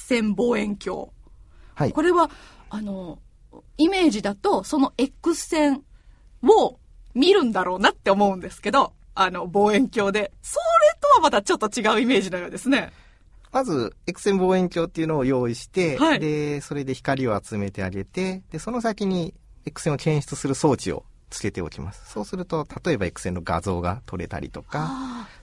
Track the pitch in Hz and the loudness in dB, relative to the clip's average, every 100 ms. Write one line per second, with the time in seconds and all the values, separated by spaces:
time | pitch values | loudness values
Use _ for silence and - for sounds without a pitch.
0 | - 240 220 190 240 226 208 202 - 185 | -2 0 0 0 0 0 -2 -6 -6 -8
1 | - - - - - - - - 135 - | -10 -16 -20 -20 -20 -20 -20 -4 -2 0
2 | 330 349 330 - - - - 214 208 190 | 2 4 2 -2 -20 -20 -12 -10 -8 -10
3 | 175 - - _ - - - - 320 392 | -12 -14 -20 _ -20 -20 -16 0 2 4
4 | 330 214 202 202 392 277 190 302 277 - | 2 2 -4 -2 0 0 0 0 0 0
5 | 269 - 330 330 - 320 294 269 - - | -4 -2 -2 -2 -2 2 2 2 -4 -20
6 | - - - - 247 427 226 - - - | -20 -20 -20 0 6 6 4 -2 -16 -20
7 | - 240 320 403 254 190 180 185 233 - | -8 2 4 6 4 0 -2 2 2 2
8 | - 196 202 185 180 - 208 254 220 - | 2 4 2 0 -8 -8 0 2 2 -4
9 | - - 190 185 175 202 214 208 262 226 | -12 -2 0 0 -2 2 4 4 2 0
10 | 196 202 202 - - - 679 659 605 659 | 0 0 -4 -8 -8 -4 2 6 6 4
11 | 571 554 320 226 202 - 214 247 214 220 | 6 6 6 2 0 0 0 0 0 2
12 | 233 254 190 180 175 - 240 262 170 - | 4 2 2 -4 -8 -6 0 0 0 -10
13 | - _ _ - - 262 262 151 113 - | -20 _ _ -20 -6 -2 0 -2 -2 -6
14 | - 175 214 196 180 185 180 180 165 - | -10 -4 0 2 2 2 0 -2 -4 -4
15 | 160 156 131 131 120 123 - - 175 131 | -2 0 0 0 0 -4 -6 -2 -2 2
16 | 320 269 156 151 147 147 - 143 135 131 | 2 2 0 -2 -4 -6 -6 -6 -6 -4
17 | - 135 127 101 - 107 101 95 95 98 | -2 0 0 0 -2 -6 -6 -6 -6 -6
18 | 95 - 185 - - 156 - 247 226 214 | -8 -6 -6 -6 -10 -12 -8 -4 -4 -2
19 | 202 185 165 - - - - - 165 143 | -2 -2 -4 -10 -20 -16 -14 -6 -4 -2
20 | - 151 - 135 143 135 160 123 98 76 | 0 0 -2 -6 -4 0 2 2 0 -8
21 | - - _ - 104 95 80 - 82 - | -10 -20 _ -8 -6 -6 -8 -8 -12 -14
22 | - - 202 185 180 160 247 - - 135 | -12 -10 -8 -8 -6 -6 -6 -6 -4 -2
23 | 90 - 95 90 85 85 101 87 87 104 | -2 -6 -6 -6 -4 -4 -2 -4 -4 -6
24 | - 92 85 - - - - 147 156 262 | -8 -10 -8 -10 -10 -14 -10 -8 -6 -8
25 | 262 240 214 - | -10 -12 -14 -20